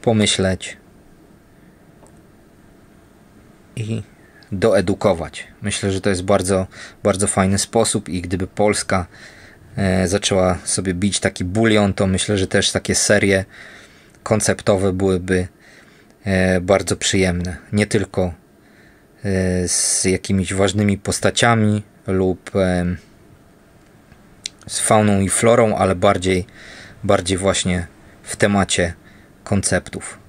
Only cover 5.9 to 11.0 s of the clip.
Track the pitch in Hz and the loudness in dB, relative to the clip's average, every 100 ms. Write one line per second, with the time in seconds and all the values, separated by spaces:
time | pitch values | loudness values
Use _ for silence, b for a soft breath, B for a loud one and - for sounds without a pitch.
5.9 | 95 104 90 92 98 92 95 95 B B | 0 0 -2 2 2 2 0 -2 B B
6.9 | B 107 95 101 - 95 98 - 117 110 | B -2 0 0 2 2 0 0 0 0
7.9 | 110 - 90 87 90 92 - 104 101 - | -2 -4 -8 -6 -6 -6 0 0 0 -2
8.9 | 95 87 B B B B B - - 98 | -2 -4 B B B B B -12 -4 0
9.9 | 92 90 98 - 98 92 87 - - 92 | 0 0 -2 0 0 0 -2 -4 -4 -4
10.9 | 87 | -2